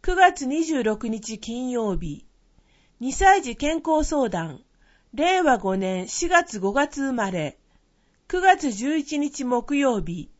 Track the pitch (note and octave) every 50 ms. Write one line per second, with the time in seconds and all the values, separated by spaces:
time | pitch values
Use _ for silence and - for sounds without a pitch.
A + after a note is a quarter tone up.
0 | - - F4+ F#4 F#4 F4+ F#4 - C#4+ B3+ C#4 D#4+ E4 D#4+ D#4+ C4 A3 G#3+ G#3+ G#3+
1 | - A3+ A3 G#3+ G#3+ - A3 G#3 - A#3 A3+ B3 B3+ B3+ B3 A#3+ A3+ G#3 F#3 D#3+
2 | E3+ D#3 C#3+ - - _ _ _ _ _ _ _ _ _ _ _ _ _ _ _
3 | A#3+ C4 C4+ - G4 F#4+ G4 G4 D4+ B3 A3+ - C#4+ D4 D#4+ E4 - E4 D#4+ D#4
4 | D4+ - D#4+ C#4+ C4 G#3+ F3+ E3+ E3 D#3+ C3+ - _ _ _ _ _ _ _ _
5 | _ _ - A3 D#4 F4 F#4+ F#4 F4 D4 B3 G#3 F#3+ F#3+ F#3+ G3 F#3+ F#3 F#3 F#3
6 | F#3 - - - E4+ E4+ F#4 E4+ F4+ - A3+ G#3 F#3 G3 G#3 C#4 D4 D4 - C#4+
7 | C4+ C4+ C4 A#3+ G#3 F#3+ F#3 E3+ D3+ C#3 - _ _ _ _ _ _ _ _ _
8 | _ _ _ _ _ _ - F#4 F#4 F#4+ F#4 F#4 D#4+ C4+ G#3 G3 A#3+ C#4+ D#4 D#4+
9 | C#4+ - D#4 C#4+ D4 C#4+ - - C4 B3 B3 A#3+ A#3+ - C#4+ C#4+ C#4+ C4 A#3 G3+
10 | E3 E3 E3+ F3+ - - -